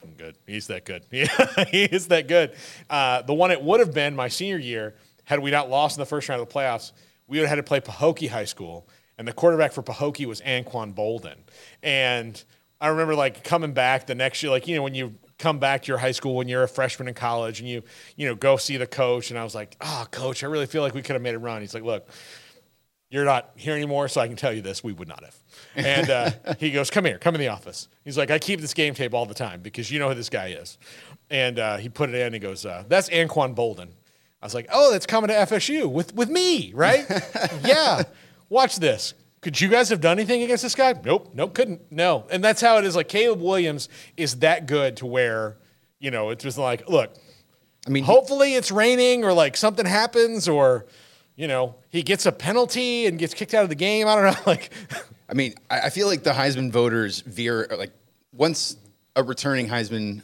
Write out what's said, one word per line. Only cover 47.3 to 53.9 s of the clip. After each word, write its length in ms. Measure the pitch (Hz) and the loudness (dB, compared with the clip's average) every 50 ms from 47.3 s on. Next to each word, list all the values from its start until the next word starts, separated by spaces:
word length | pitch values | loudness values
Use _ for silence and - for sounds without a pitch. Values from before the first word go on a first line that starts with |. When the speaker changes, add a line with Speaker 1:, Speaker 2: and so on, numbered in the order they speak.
| - _ _ _ _ _ _ _ _ _ - | -20 _ _ _ _ _ _ _ _ _ -6
Speaker 2:
I 20 | 131 | -2
mean, 140 | 135 139 135 | -2 0 4
Speaker 1:
hopefully 500 | 165 214 262 269 269 277 277 277 277 262 | 8 8 8 8 6 2 4 4 4 4
it's 180 | 254 - - | 2 0 2
raining 520 | 196 214 220 240 254 247 247 247 247 247 226 | 2 4 4 4 6 6 4 4 4 4 4
or, 100 | 196 180 | 4 6
like, 240 | 170 156 139 - | 6 4 4 2
something 280 | - 214 214 202 208 208 | 0 0 0 2 2 0
happens 600 | 180 190 208 226 233 - 233 233 233 226 214 160 | 2 2 2 2 2 4 4 4 4 2 -2 0
or, 380 | 175 151 147 135 131 127 117 101 - _ - - _ _ _ _ _ _ | 2 4 6 6 6 4 2 -2 -8 _ -20 -20 _ _ _ _ _ _
you 120 | 131 156 | -10 -6
know, 260 | 151 131 127 127 127 120 - _ _ | -4 -2 -2 -2 -4 -6 -14 _ _
he 140 | - 170 156 | -4 -4 0
gets 240 | 151 196 190 - | 0 0 2 2
a 40 | 190 | 0
penalty 760 | - - 120 160 208 247 247 240 - 247 247 247 240 240 233 | 0 0 -4 0 2 2 2 0 0 -2 -2 -2 -2 0 0
and 100 | 196 170 | 0 0
gets 160 | 160 165 151 - | 0 -4 -4 -4
kicked 220 | - 208 - - | -8 -6 0 2
out 80 | 220 208 | 2 2
of 60 | 175 | 2
the 60 | 156 | 0
game. 320 | 143 180 196 | -2 0 0